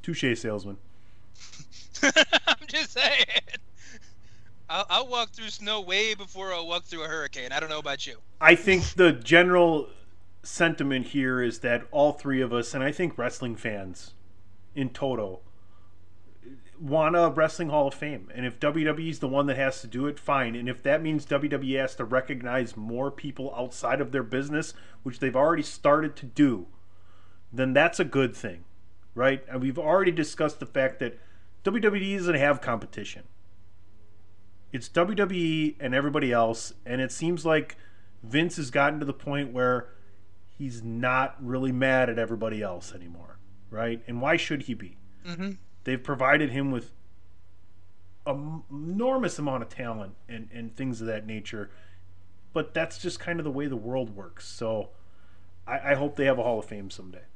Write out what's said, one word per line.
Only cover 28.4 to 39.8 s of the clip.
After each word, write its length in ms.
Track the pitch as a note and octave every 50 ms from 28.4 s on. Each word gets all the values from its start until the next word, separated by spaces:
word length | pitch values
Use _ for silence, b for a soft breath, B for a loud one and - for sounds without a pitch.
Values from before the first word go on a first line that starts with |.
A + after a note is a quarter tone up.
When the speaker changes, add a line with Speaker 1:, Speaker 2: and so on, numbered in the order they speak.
| - G#2 F2 E2+ - - - - - - - - - - -
Speaker 1:
right? 300 | A#2 B2 C3+ C3+ C3+ - -
And 120 | C3 C3
we've 160 | B2+ C3+ B2
already 340 | E3+ D3+ D3+ E3+ G3 F#3+ F3+
discussed 480 | E3 D#3+ D3+ D3 - - D#3 D3 - -
the 60 | -
fact 340 | - - C#3+ C3 C3 B2+ -
that 200 | C3 A#2 - b b b b b b b b b -
W 180 | G3 G3+ A#3
W 200 | G#3 G#3 G3+ G3+
E 160 | F#3+ G3 G3
doesn't 180 | G3 F3 F3 E3
have 260 | C3+ C#3 D3 C#3+ C3
competition. 600 | - C3 A#2 G#2+ - - - A2 G#2 - - - - - - - - - - - - - - - - - - - - - - - - - - - - - - - - - -
It's 140 | B2+ -
W 280 | - - E3+ F3 F#3+ G#3+
W 240 | F#3+ G3+ F#3 F#3+ F3
E 360 | E3 D#3+ D#3+ D#3 D#3 D3+ D3+ -
and 140 | C#3+ B2 B2+
everybody 380 | C#3 C#3+ D3 C#3 D3+ C#3 B2+
else, 420 | A#2+ A#2 A#2 A2+ A2+ A#2 - - - - -
and 160 | A#2 B2 B2+
it 120 | C3 B2+
seems 340 | - - D#3+ E3 F3+ D#3+ D3
like 320 | E3 D#3 D#3 D3+ - - b b b b b b b b - -
Vince 320 | A2 A#2 D3+ E3+ F3 E3
has 160 | E3+ D3 B2
gotten 280 | B2+ C#3 C#3+ D3 D3+ D3+
to 40 | D3
the 80 | C#3 C3+
point 400 | - - D3 C#3+ C#3+ C#3+ B2+ B2
where 360 | B2+ B2+ B2 B2 A#2+